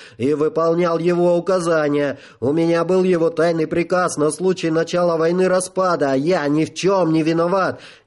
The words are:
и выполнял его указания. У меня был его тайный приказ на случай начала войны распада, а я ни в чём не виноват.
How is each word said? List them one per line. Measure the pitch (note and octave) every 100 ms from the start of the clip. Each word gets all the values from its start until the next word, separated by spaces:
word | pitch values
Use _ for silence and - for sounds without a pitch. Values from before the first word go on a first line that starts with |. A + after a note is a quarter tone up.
| - -
и | C3
выполнял | D3 D3+ D#3 E3 E3+ F3 E3
его | E3+ F3 F3 F3
указания. | E3+ F#3 E3+ D#3+ D3 C#3+ C#3+ - - -
У | B2
меня | D#3+ E3+ E3+ E3+
был | F#3
его | F#3 E3+ E3
тайный | D#3+ E3+ E3 D#3
приказ | E3+ E3+ F3+ E3+ D3+
на | D3+
случай | D3 F#3 F3+ E3
начала | D#3+ E3 F3 F3 E3
войны | E3 F3+ F#3
распада, | F#3 F#3 - F#3 E3 C#3
а | C3+
я | D3+ F3+ C#3+
ни | D3+
в | D#3
чём | - F#3 G3 E3
не | D#3+
виноват. | D#3+ E3 E3+ F#3+ E3 A2+ - -